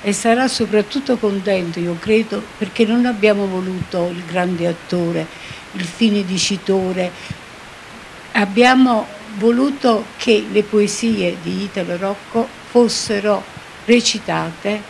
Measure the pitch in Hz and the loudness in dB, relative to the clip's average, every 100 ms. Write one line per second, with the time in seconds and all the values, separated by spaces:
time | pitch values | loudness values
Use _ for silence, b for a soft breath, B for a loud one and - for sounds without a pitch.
0 | 196 202 233 233 262 254 226 214 208 277 | -2 0 2 4 2 0 0 2 0 -4
1 | 269 240 214 196 190 190 175 165 170 170 | -2 0 0 0 0 0 -2 -4 -4 -4
2 | 208 220 220 202 208 - 202 - 220 233 | 2 2 2 -6 -8 -8 -8 0 2 4
3 | 247 220 214 202 196 185 185 185 180 185 | 2 2 2 4 0 -2 -4 -6 -4 -2
4 | 175 175 170 180 180 175 170 170 - 180 | -4 -4 -6 -2 -2 0 -2 -4 -4 -2
5 | 170 165 160 B B B B 196 175 - | 0 -2 -6 B B B B -8 -8 0
6 | 226 208 185 185 - 196 - 190 185 185 | 2 2 0 -2 -2 -2 0 0 0 -2
7 | 180 B B B - - - - - - | -4 B B B -14 -20 -20 -20 -20 -20
8 | - - - - 196 196 247 262 254 226 | -20 -20 -6 -2 0 4 6 6 6 4
9 | - - - 208 220 240 277 277 254 220 | -2 -10 -14 0 2 4 0 2 2 2
10 | 226 - - 214 214 202 208 214 202 - | -2 -6 2 2 4 0 2 2 2 0
11 | 233 214 180 180 170 185 196 196 170 175 | -2 0 -2 -2 -6 -4 -4 -6 -6 -4
12 | 196 202 - 233 226 - - 240 233 - | -4 -6 -4 -4 -4 -6 0 4 4 2
13 | - 208 208 196 - - - - - 240 | -2 -2 0 -2 -2 -18 -18 -14 4 4
14 | 233 214 - 160 160 165 208 208 | 4 -4 -4 -4 -4 -6 -6 -6